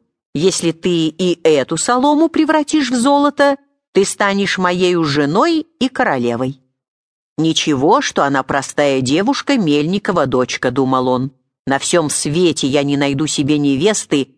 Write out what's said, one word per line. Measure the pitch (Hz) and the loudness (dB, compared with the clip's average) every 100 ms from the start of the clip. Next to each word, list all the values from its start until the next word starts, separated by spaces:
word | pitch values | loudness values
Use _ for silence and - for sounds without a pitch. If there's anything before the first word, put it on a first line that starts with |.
| _ _ _ 143 | _ _ _ -2
"если | 180 - 170 | 0 0 -4
ты | 160 185 170 160 | -4 -2 0 -2
и | 156 180 170 | -2 -2 0
эту | 165 147 127 165 | 2 2 0 -4
солому | - 247 285 302 330 | 0 2 2 2 2
превратишь | 330 302 311 294 311 247 | 0 0 0 0 -2 0
в | 247 | 0
золото, | 254 285 285 285 285 277 _ _ _ | 2 2 2 2 0 0 _ _ _
ты | 190 | 0
станешь | 196 - 202 196 196 - | 0 0 0 0 -2 0
моею | 180 180 180 175 156 | 0 2 2 2 0
женой | 143 143 185 330 320 - - | 0 0 2 2 0 -4 -4
и | 262 | -4
королевой". | - 233 135 120 117 131 - _ _ _ _ _ _ _ - | 0 0 0 -2 -2 -4 -8 _ _ _ _ _ _ _ -2
"Ничего, | 160 156 160 135 151 240 | 0 0 0 0 2 2
что | - - | 0 -2
она | 139 139 | 0 0
простая | - 143 131 - 147 131 | -2 -4 -4 -2 0 0
девушка, | 127 151 214 269 - 277 | 0 0 0 -2 -2 0
Мельникова | 170 147 151 196 - 175 131 | 2 0 0 -4 -2 -2 0
дочка", — | 127 123 - 131 | 0 -2 -2 -4
думал | 127 131 131 127 | 0 0 0 0
он. | 127 135 _ _ _ - | -2 -4 _ _ _ -4
"На | 135 | -4
всём | - 175 151 | 0 0 0
свете | - 151 160 175 143 139 | -4 -4 0 0 0 -2
я | 143 | 0
не | 143 143 | 0 0
найду | 143 139 151 | -2 -2 -4
себе | - 143 151 | -2 0 0
невесты | 143 135 196 208 - 143 131 | 0 0 0 -2 -2 -2 -2